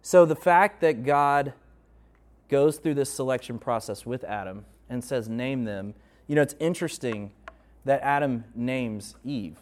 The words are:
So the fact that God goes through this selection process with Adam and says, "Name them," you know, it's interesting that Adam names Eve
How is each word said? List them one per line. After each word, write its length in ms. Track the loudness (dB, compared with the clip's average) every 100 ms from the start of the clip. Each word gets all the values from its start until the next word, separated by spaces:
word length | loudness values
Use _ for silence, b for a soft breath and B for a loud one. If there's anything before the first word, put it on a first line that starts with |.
So 240 | 6 8
the 120 | 8 6
fact 440 | 4 6 4 4
that 240 | 0 0
God 480 | 2 2 4 2 0 -8 _ _ _ _ _ _ _ _ _
goes 300 | 2 4 2
through 160 | -4
this 180 | -2 -2
selection 460 | -2 -4 -4 -4 -10
process 480 | -4 -4 -4 -10 -8
with 180 | -8
Adam 400 | -6 -8 -8 -12 -16 -20 _
and 160 | -10
says, 240 | -6 -6 -4
"Name 360 | -6 -4 -4
them," 300 | -4 -6 -10 -14 b b b
you 80 |
know, 80 | 2
it's 140 | 2 0
interesting 720 | -4 -2 -6 -6 -6 -6 -8 -14 -20 b b b 0
that 160 | 0
Adam 420 | 2 0 0 -2 -6
names 600 | -6 -4 -2 -4 -6 -12 -16
Eve 320 | -10 -8 -8 -14